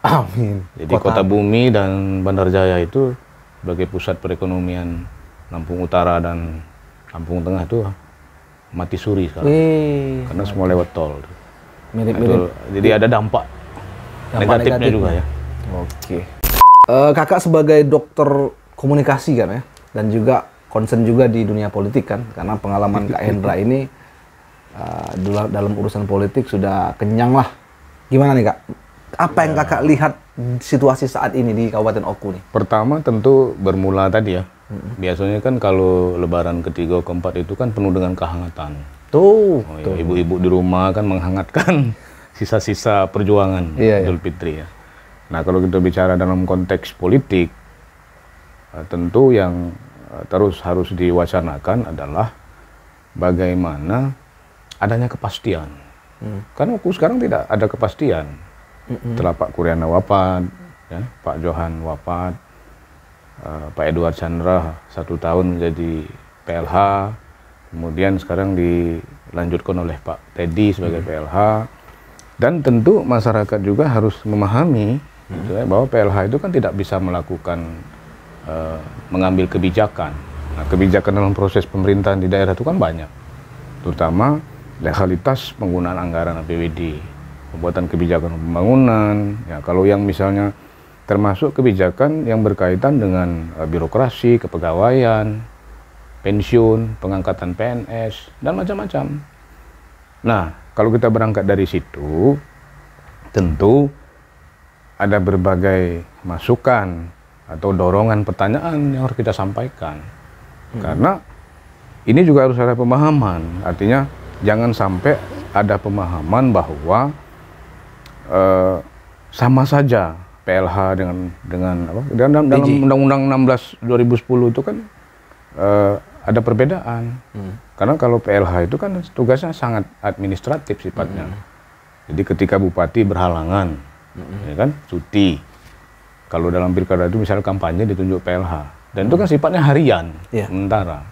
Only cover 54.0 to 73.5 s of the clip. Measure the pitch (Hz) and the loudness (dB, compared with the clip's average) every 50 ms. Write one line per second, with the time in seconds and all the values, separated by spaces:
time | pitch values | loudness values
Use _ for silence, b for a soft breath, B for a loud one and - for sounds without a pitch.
54 | 135 139 131 - - _ _ _ _ _ _ _ _ _ - - 101 104 117 117 | -2 -4 -6 -10 -18 _ _ _ _ _ _ _ _ _ -8 -4 -2 -2 0 0
55 | 123 123 - - - 101 - - - 113 90 78 76 73 73 - - - - _ | -2 -4 -6 -8 -10 -10 -10 -8 -6 -4 -4 -4 -6 -12 -16 -20 -20 -20 -20 _
56 | _ _ - _ 110 107 104 98 104 - - - 147 214 240 208 - 180 185 - | _ _ -20 _ -12 -12 -10 -12 -14 -14 -4 -4 -2 -2 -2 -4 -4 -4 -2 0
57 | 156 - 247 254 120 113 - - - - 110 104 110 101 - - 113 104 - - | 0 0 0 0 0 0 -2 -2 -2 -2 0 0 0 -2 0 -2 -4 -4 -2 -2
58 | 156 131 90 80 76 73 71 - - - - - - - - - - - 123 - | 0 0 0 -2 -4 -8 -14 -18 -20 -20 -20 -20 -20 -20 -20 -20 -12 -12 -12 -8
59 | - 120 117 107 87 87 82 - 80 - - - 85 82 82 82 82 80 85 92 | -6 -6 -4 0 0 -2 0 -2 -4 -6 -4 -2 0 0 0 0 0 2 2 0
60 | 98 - 101 98 95 92 92 90 90 92 - - - 175 - _ - - 85 85 | 2 2 2 2 2 2 0 -2 -4 -6 -8 -14 -20 -20 -20 _ -18 -14 -12 -12
61 | 117 123 - - - 85 71 80 80 87 80 85 82 82 82 80 80 80 78 73 | -12 -12 -14 -10 -10 -8 -8 -4 -4 -4 -4 -4 -4 -6 -6 -8 -8 -8 -10 -8
62 | - 87 87 87 90 90 90 - _ _ - - - - - - - _ - - | -8 -6 -6 -4 -4 -6 -8 -10 _ _ -20 -20 -20 -20 -20 -20 -20 _ -20 -20
63 | _ _ - _ _ - - - - - 78 78 76 76 - - 78 78 80 85 | _ _ -20 _ _ -20 -20 -18 -16 -14 -12 -12 -14 -12 -6 -4 -2 -2 0 0
64 | 85 82 78 - 85 82 85 85 85 90 92 90 82 80 80 - - - - 85 | 0 -2 -2 -4 -6 -6 -6 -2 0 2 2 2 0 -4 -10 -12 -18 -16 -12 -12
65 | 82 - 85 80 - 82 85 90 92 90 87 85 85 85 80 82 85 82 80 78 | -8 -8 -8 -6 -2 0 0 2 2 0 0 -2 -2 -4 -2 -4 -4 -4 -4 -6
66 | 78 - - - - - _ _ _ - 85 85 82 78 82 95 101 98 98 98 | -8 -12 -16 -20 -20 -20 _ _ _ -8 -6 -6 -6 0 2 2 2 2 2 -2
67 | 98 104 113 113 - - - _ - - - _ - - - 82 82 82 78 82 | -2 -6 -8 -12 -18 -20 -20 _ -20 -20 -20 _ -20 -16 -12 -10 -8 -6 -2 0
68 | 95 98 98 92 - - 87 90 98 98 95 87 87 87 87 87 85 85 82 82 | 0 0 0 -2 -4 -4 -4 -2 -2 -2 0 0 0 0 0 0 0 -2 -4 -6
69 | 76 - - - - - - 85 87 85 82 82 - - 92 90 87 85 78 71 | -10 -16 -20 -20 -20 -12 -8 -6 -4 -4 -4 -4 -4 -4 -4 -4 -4 -6 -8 -8
70 | - - 78 - - - - - 87 85 80 95 107 104 92 98 90 85 82 82 | -10 -12 -12 -12 -14 -16 -8 -6 -6 -4 0 2 2 2 2 0 -4 -4 -4 -6
71 | 82 87 80 78 78 76 - 95 104 107 110 107 110 113 - - - - - - | -6 -6 -8 -8 -8 -4 0 2 2 2 2 0 -4 -8 -14 -20 -20 -20 -20 -20
72 | - - - - - - - - 110 - 175 165 143 135 120 117 113 170 220 208 | -20 -20 -20 -20 -20 -20 -4 0 0 0 0 2 2 4 4 4 6 4 4 4
73 | - - 123 117 104 120 110 107 104 - | 2 2 0 2 2 2 2 2 0 0